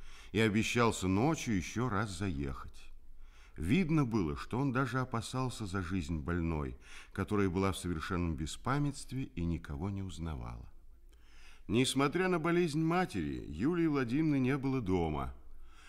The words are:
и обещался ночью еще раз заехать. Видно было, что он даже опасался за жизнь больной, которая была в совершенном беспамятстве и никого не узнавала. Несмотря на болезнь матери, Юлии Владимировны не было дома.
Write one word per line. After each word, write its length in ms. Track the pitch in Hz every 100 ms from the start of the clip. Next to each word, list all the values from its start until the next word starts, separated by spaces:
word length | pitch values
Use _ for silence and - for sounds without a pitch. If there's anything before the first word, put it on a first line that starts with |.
| - - -
и 80 | 101
обещался 720 | 113 104 104 120 117 107 92
ночью 480 | 95 139 156 - 98
еще 320 | - 107 123
раз 280 | 98 107 92
заехать. 720 | 101 71 69 65 - - - - - - - - - -
Видно 480 | 80 160 160 160
было, 320 | 131 110 82 71
что 220 | - 113
он 140 | 143
даже 280 | 123 135 127
опасался 680 | 127 117 - 127 131 - 104
за 160 | 95
жизнь 360 | 85 95 76 80
больной, 580 | 69 87 82 80 67 60 - - -
которая 360 | - 95 104 98
была 240 | 87 95
в 60 | 90
совершенном 580 | 87 82 - 90 85 78
беспамятстве 880 | 78 - 117 143 143 139 - 127 131
и 100 | -
никого 440 | 85 78 - 71 95
не 140 | 98
узнавала. 680 | 95 82 82 71 58 58 62 - - - - - - - - - -
Несмотря 600 | 107 131 135 143 170 185
на 100 | 180
болезнь 440 | 160 170 175 147
матери, 640 | 160 175 175 95 73 64 53
Юлии 380 | 76 131 175 165
Владимировны 520 | 143 123 135 160 139
не 180 | 127 139
было 220 | 135 131
дома. 520 | 98 92 82 73 65 - - - - -